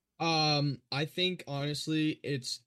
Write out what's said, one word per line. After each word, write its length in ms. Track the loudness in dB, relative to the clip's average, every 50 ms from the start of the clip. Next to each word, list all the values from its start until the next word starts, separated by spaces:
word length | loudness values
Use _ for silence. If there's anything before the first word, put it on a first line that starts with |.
| _ _ _ -2
Um, 600 | 0 2 2 4 4 4 4 4 2 2 0 -2 _ -4
I 140 | -2 -2 -2
think, 400 | -2 0 0 0 0 0 -2 -6
honestly, 720 | -6 -4 -2 -2 -2 -4 -4 -2 0 0 2 2 2 0 -2 -4
it's 380 | -4 -4 -4 -4 -6 -8 -10 _